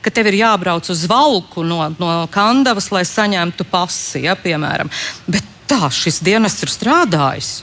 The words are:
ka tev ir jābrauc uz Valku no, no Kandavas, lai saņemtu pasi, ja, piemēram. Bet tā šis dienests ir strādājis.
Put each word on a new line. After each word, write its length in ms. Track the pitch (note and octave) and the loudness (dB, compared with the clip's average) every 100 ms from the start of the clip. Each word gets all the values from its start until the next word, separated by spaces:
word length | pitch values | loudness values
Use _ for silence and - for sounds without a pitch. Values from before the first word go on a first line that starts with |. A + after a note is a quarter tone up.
| A3 | -2
ka 80 | |
tev 160 | A#3 G#3+ | 0 2
ir 80 | G3 | 4
jābrauc 480 | A3+ G3+ F3+ E3+ - | 4 2 0 -2 -2
uz 80 | F3 E3 | -4 0
Valku 560 | A#3 D4+ G#3 - - E3 | 4 4 2 -2 -6 -4
no, 240 | E3+ D#3 D#3+ | -2 -4 -2
no 140 | F3 E3+ E3 | -2 -2 -2
Kandavas, 640 | G3 G#3 A#3+ B3 G#3 - | 2 4 4 4 2 -2
lai 80 | G3 F3+ | -2 0
saņemtu 560 | - G#3 F#3+ F3 - E3 | 0 0 0 -2 -4 -2
pasi, 560 | F#3 F3+ - - C#3+ C#3+ | -2 -2 -4 -6 -4 -2
ja, 100 | F#3+ | -2
piemēram. 560 | F3+ D#3 D3 D3+ D#3 - - - - | -2 -2 -2 -4 -4 -6 -10 -8 -4
Bet 240 | G3 - - - | -4 -4 -16 -2
tā 240 | C4+ D3 | 0 2
šis 320 | - E3+ - | 0 -2 0
dienests 400 | D#3+ G#3+ G#3+ - | 2 2 2 0
ir 80 | - | -6
strādājis. 840 | - A3 E4 D4+ E3 C#3 - - - | -4 2 2 4 2 0 -2 -8 -10